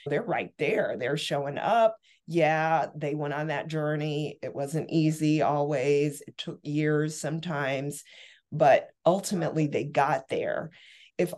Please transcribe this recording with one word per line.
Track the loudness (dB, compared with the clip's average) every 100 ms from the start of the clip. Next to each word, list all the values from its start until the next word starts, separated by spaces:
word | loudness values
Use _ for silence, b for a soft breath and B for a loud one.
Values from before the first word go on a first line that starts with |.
they're | -4 -2
right | -2 -4 -4 -4
there, | -2 0 -2 -2
they're | -4 -4
showing | -2 -4 -4 -4
up. | 0 4 4 2 b b -4
Yeah, | 2 2 2 2 2 0 -4
they | -4
went | -2 -4
on | -4 -4
that | -4 -4
journey. | -4 -2 -2 -2 -4 -6 -8
It | -10
wasn't | -8 -4 -4 0
easy | 2 2 2 2 2
always. | 2 0 0 0 2 2 2 -2 -12
It | -12
took | -12 -10
years | -4 0 2 2 0 -4
sometimes, | -6 -4 -4 -4 -2 -2 -4 -8 B B B B _
but | 4 6 6 4 _ 2
ultimately | 2 0 -2 0 0 0
they | 0
got | -2 0 2 0 -2
there. | -4 -2 -4 -6 B B B B -4
If | -4